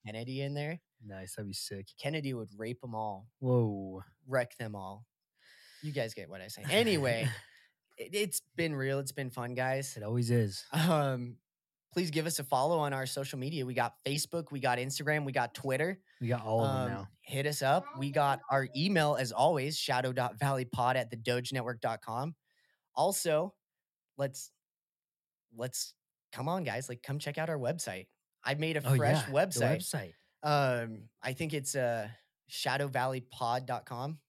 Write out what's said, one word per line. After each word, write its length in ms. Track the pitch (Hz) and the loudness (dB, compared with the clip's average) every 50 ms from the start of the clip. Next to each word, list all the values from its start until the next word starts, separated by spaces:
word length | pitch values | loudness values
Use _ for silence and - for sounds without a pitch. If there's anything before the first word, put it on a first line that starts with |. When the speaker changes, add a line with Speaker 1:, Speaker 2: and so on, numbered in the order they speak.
| _ | _
Speaker 1:
Kennedy 360 | 110 107 110 120 127 131 135 | -8 -8 -8 -6 -6 -4 -4
in 120 | 139 139 143 | -4 -2 -2
there. 260 | 143 147 151 170 170 _ _ _ _ 120 | -4 -4 -6 -6 -8 _ _ _ _ -16
Speaker 2:
Nice, 320 | 104 98 95 92 90 - | -12 -12 -12 -10 -10 -10
that'd 140 | - 104 98 | -10 -8 -8
be 40 | 98 | -8
sick. 340 | - - - 101 98 98 - - - | -8 -8 -8 -10 -10 -12 -14 -16 -8
Speaker 1:
Kennedy 340 | - 139 151 156 143 135 131 | -6 -4 -4 -2 -4 -4 -4
would 160 | 120 110 - 101 | -6 -8 -10 -10
rape 220 | 104 110 117 123 - - | -8 -6 -6 -6 -8 -10
'em 120 | 123 113 | -8 -6
all. 320 | 110 110 107 101 95 110 117 _ _ | -4 -4 -4 -6 -8 -14 -20 _ _
Speaker 2:
Whoa. 640 | 131 127 127 123 117 107 101 98 95 95 92 101 101 - _ _ _ | 0 4 4 4 4 4 0 -4 -6 -8 -10 -12 -14 -16 _ _ _
Speaker 1:
Wreck 300 | 131 131 131 120 120 - | -2 0 0 0 0 -6
them 180 | - 117 110 104 | -10 -8 -8 -8
all. 300 | 101 95 95 98 107 117 _ _ _ _ _ _ _ _ - - - - - - - | -8 -10 -10 -12 -14 -18 _ _ _ _ _ _ _ _ -20 -20 -20 -20 -20 -18 -10
You 100 | - 151 | -10 -6
guys 220 | 139 143 117 113 - | -4 -2 -4 -4 -6
get 160 | 107 92 78 | -12 -12 -12
what 120 | 95 95 | -12 -14
I 60 | 92 | -12
say. 160 | 104 - 135 120 | -12 -12 -10 -4
Speaker 2:
<laughs> 60 | 143 | 0
Speaker 1:
Anyway, 580 | 165 214 233 220 190 156 139 123 117 113 - 127 113 - - - - - _ _ _ _ _ _ _ | 2 4 4 4 2 2 2 2 2 2 0 -2 -2 -4 -12 -20 -20 -20 _ _ _ _ _ _ _
it, 180 | - 113 123 180 | -16 -12 -6 -2
it's 260 | 208 208 180 - - _ _ _ | -2 -2 0 -2 -6 _ _ _
been 200 | - 170 160 147 | -2 -2 0 0
real, 240 | 135 131 135 135 139 | 0 0 0 0 0
it's 120 | 139 135 | -2 -4
been 200 | - 143 135 127 | -6 -6 -6 -6
fun, 220 | 120 131 120 120 123 | -6 -6 -6 -4 -2
guys. 440 | 123 127 131 131 135 135 135 - | 0 0 2 2 0 -2 -6 -8
Speaker 2:
It 60 | 117 104 | -8 -4
always 280 | 107 117 123 120 117 | 0 0 2 4 4
is. 340 | 120 120 110 101 95 - - - | 4 4 4 2 -2 -6 -10 -4
Speaker 1:
Um, 680 | - 165 160 175 165 151 143 139 131 123 123 123 120 - _ _ _ _ _ _ _ _ _ _ | 0 2 4 6 6 4 4 2 0 -2 -4 -8 -10 -16 _ _ _ _ _ _ _ _ _ _
please 180 | - 175 180 160 | -2 0 0 2
give 140 | 143 160 156 | 0 0 0
us 140 | 170 156 - | 0 -2 -4
a 40 | 143 | -2
follow 360 | - 139 131 135 156 175 160 | 2 2 4 4 4 4 4
on 140 | 147 143 139 | 2 2 0
our 120 | 135 131 | -2 -2
social 320 | 127 - 139 139 135 - 135 | -4 -4 -6 -6 -6 -6 -4
media. 260 | 127 143 170 151 127 | -4 -4 -2 -2 -4
We 80 | 127 123 | 0 2
got 220 | 127 120 - - _ _ | 0 0 0 -2 _ _
Facebook, 460 | 135 143 151 - - - 170 160 - | -2 0 0 -2 -2 -4 -6 -4 -4
we 80 | 143 135 | -6 0
got 180 | 123 127 123 | 2 2 2
Instagram, 480 | 123 127 135 135 - 156 151 151 151 147 | 2 0 -2 -4 -2 2 2 2 2 2
we 60 | 139 | 0
got 220 | 131 139 120 120 - | 0 0 0 0 -4
Twitter. 480 | - - 135 131 131 156 180 190 - _ _ _ _ | -6 -2 0 2 2 2 0 -2 -6 _ _ _ _
Speaker 2:
We 60 | 123 117 | 0 0
got 160 | 123 117 110 | 0 0 0
all 180 | 110 110 113 135 | 2 4 4 4
of 60 | 135 | 4
'em 100 | 135 131 127 | 2 2 0
Speaker 1:
Um, 40 | |
Speaker 2:
now. 220 | 123 120 101 98 - _ _ | 0 -2 -4 -8 -12 _ _
Speaker 1:
hit 240 | _ - 135 135 139 | _ -6 -4 0 0
us 160 | 147 147 - | 0 0 2
up. 240 | 139 135 147 185 185 - - | 4 4 4 4 2 -2 -6
We 140 | 131 135 143 | -4 -4 0
got 300 | 139 151 143 139 135 123 - - | 2 4 4 4 4 0 0 2
our 180 | 135 135 131 131 151 | 2 2 2 0 -2
email, 400 | - 170 196 202 165 151 147 147 | 0 2 4 4 6 6 4 4
as 160 | 120 131 117 | 2 0 0
always, 460 | - 110 135 160 175 139 131 151 156 | 2 4 6 6 6 4 0 -2 -2
shadow 340 | - - - 135 123 127 131 117 | -4 0 2 2 2 2 0 0
dot 260 | 131 123 117 - 113 | 0 0 -2 0 0
valley 260 | 139 139 135 131 127 | 0 0 2 0 -2
pod 300 | 120 - 131 120 123 131 | -2 0 2 2 4 4
at 120 | 131 120 113 | 2 0 -2
the 60 | 120 | -8
doge 340 | 113 110 123 123 123 123 - 135 | -4 0 0 0 0 0 -2 -4
network 280 | 131 113 123 120 113 | -2 -2 -2 -4 -2
dot 200 | - 117 113 110 | -2 -2 -2 -2
com. 340 | - 117 110 123 139 170 165 _ _ _ _ _ _ _ _ _ _ _ _ | -4 -4 -4 -2 -2 -4 -6 _ _ _ _ _ _ _ _ _ _ _ _
Also, 600 | - 151 190 190 - - 170 151 151 170 196 - _ _ _ _ _ _ _ _ _ _ _ _ | 2 2 2 2 0 2 2 2 2 2 0 -6 _ _ _ _ _ _ _ _ _ _ _ _
let's, 340 | - 139 135 135 - - - _ _ _ _ _ _ _ _ _ _ _ _ _ _ _ _ _ _ _ _ 120 | -2 -2 -2 -2 -8 -14 -16 _ _ _ _ _ _ _ _ _ _ _ _ _ _ _ _ _ _ _ _ -8
let's, 380 | 117 123 127 - - - - _ _ _ _ _ _ _ _ | -8 -6 -6 -4 -6 -6 -6 _ _ _ _ _ _ _ _
come 160 | - - 127 156 | -8 -4 -2 -2
on, 140 | 175 190 170 | 0 0 0
guys, 260 | 127 101 123 135 - | -2 -2 -4 -6 -6
like, 140 | 123 120 - | -10 -10 -6
come 160 | - 139 147 | -6 -6 -4
check 180 | - 147 147 | -4 -4 -4
out 120 | 160 156 160 | -2 -2 -2
our 80 | 160 | -2
website. 500 | 143 123 120 165 165 - 110 92 95 - _ _ _ _ _ _ _ - | -2 0 -2 -2 -2 -4 -6 -6 -8 -10 _ _ _ _ _ _ _ -2
I 120 | 123 143 | -2 0
made 220 | 151 156 160 160 | 0 0 0 0
a 40 | 151 131 | 0 4
Speaker 2:
Oh, 120 | 127 135 | 4 4
Speaker 1:
fresh 20 | |
Speaker 2:
yeah, 280 | 127 117 - 147 156 113 | 6 6 6 6 4 2
the 60 | - | 2
Speaker 1:
website. 840 | 135 147 185 190 - - 135 127 151 165 180 - - 135 98 85 - _ _ _ _ _ - | 4 4 4 4 2 2 2 2 2 0 -2 -4 -4 -4 -6 -8 -14 _ _ _ _ _ 2
Speaker 2:
website. 0 | |
Speaker 1:
Um, 680 | 151 147 143 139 131 123 120 117 113 110 104 107 110 _ _ | 4 4 6 6 4 2 0 -2 -4 -8 -12 -14 -18 _ _
I 120 | - 127 131 | -6 -6 -4
think 200 | 135 165 156 156 | -2 -4 -2 -2
it's, 220 | 147 135 - - | -2 -2 -2 -2
uh, 340 | 139 127 120 117 113 104 110 113 - _ _ _ _ _ | 0 0 2 0 0 -4 -6 -10 -16 _ _ _ _ _
shadow 400 | _ - - - 139 127 139 143 | _ -8 -4 0 0 2 0 0
valley 340 | 139 131 131 127 131 131 131 | 0 0 0 0 2 0 -4
pod 440 | 123 _ - - 123 117 120 127 131 | -6 _ -6 -2 0 0 0 0 0
dot 200 | 123 123 - - | -2 -6 -6 -6
com. 340 | - 127 117 131 147 160 143 _ | -8 -8 -6 -6 -6 -8 -10 _